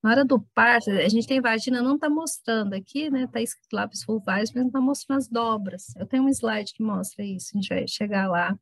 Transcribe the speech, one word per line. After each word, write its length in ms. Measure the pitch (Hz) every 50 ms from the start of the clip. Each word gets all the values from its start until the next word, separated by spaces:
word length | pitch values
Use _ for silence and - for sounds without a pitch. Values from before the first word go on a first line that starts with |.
Na 100 | - 220
hora 140 | 220 262 277
do 160 | 254 277 226
parto, 480 | - _ _ - 220 233 240 233 233 214
a 200 | 196 190 160 185
gente 180 | 214 233 226
tem 120 | - 269 262
vagina, 400 | 247 240 226 220 214 254 262 240
não 160 | 240 262 277
tá 120 | 294 320 302
mostrando 640 | 294 311 330 320 - - _ - 226 220 208 202 196
aqui, 360 | 190 190 _ - 277 302 311
né? 180 | 269 262 254
Tá 120 | 247 - 240
escrito 340 | 226 233 - _ _ _ -
lábios 300 | 202 202 202 - - -
vulvares, 480 | - 220 220 - - 190 196 214 220
mas 120 | - 247 254
não 80 | 254
tá 100 | 247 269
mostrando 380 | 254 269 285 - - _ 269 277
as 80 | 269
dobras. 680 | - 233 233 233 226 220 214 196 190 180 185 - - -
Eu 120 | 185 -
tenho 160 | - - 262 262
um 60 | 277
slide 440 | 269 - - 226 220 214 208 196 -
que 80 | _
mostra 420 | 220 220 208 190 185 - - - 208
isso, 280 | 202 190 185 - - -
a 40 |
gente 120 | 202 190 -
vai 180 | 185 185 180
chegar 400 | - - - 214 202 208 196 190
lá. 300 | 190 180 175 175 175 196 -